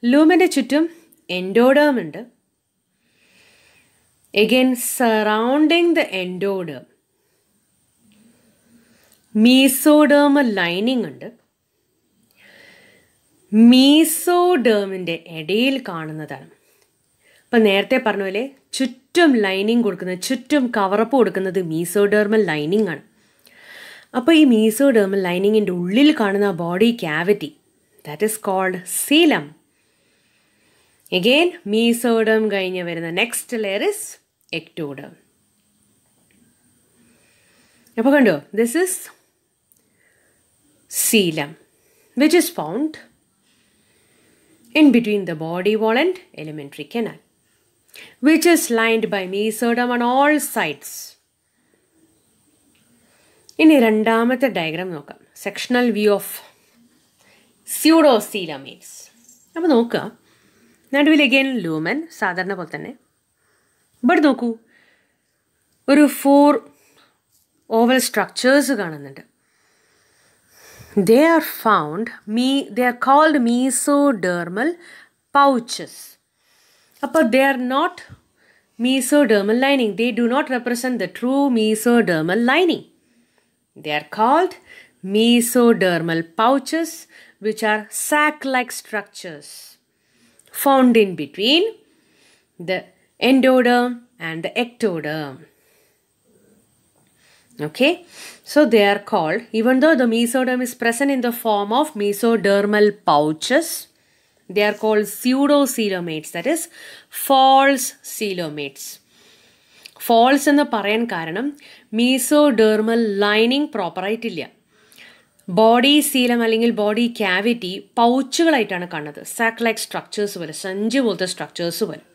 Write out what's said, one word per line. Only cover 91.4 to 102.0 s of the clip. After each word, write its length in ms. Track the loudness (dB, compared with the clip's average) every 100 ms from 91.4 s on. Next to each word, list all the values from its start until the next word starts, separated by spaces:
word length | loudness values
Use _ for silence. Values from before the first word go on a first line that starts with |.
| 0 0 0 -6 _ _ _ _ _ _ _ _
the 280 | -8 -8 -8 _ _ _
endoderm 800 | 2 4 4 4 4 2 -2 -6 _ _
and 240 | -12 -8
the 80 | -8
ectoderm. 920 | -6 -8 -4 -4 -4 -8 -8 -10 -14 -20 _ _ _ _ _ _ _ _ _ _ _ _ _ _ _ _ _ _ _ _ _
Okay, 460 | -12 -2 -2 -2 -10 -20 -20 -20
so 200 | -4 2
they 200 | 4 4
are 160 | 2 0
called, 400 | -2 -4 -2 -4 -6
even 280 | -2 0 2
though 160 | 4 2
the 80 |
mesoderm 560 | 2 0 0 -2 -2 -4
is 120 | -6
present 360 | -4 -4 -2 -2
in 120 | -2
the 100 | -4
form 400 | -4 -2 -2 0
of 220 | -2 -2
mesodermal 920 | -2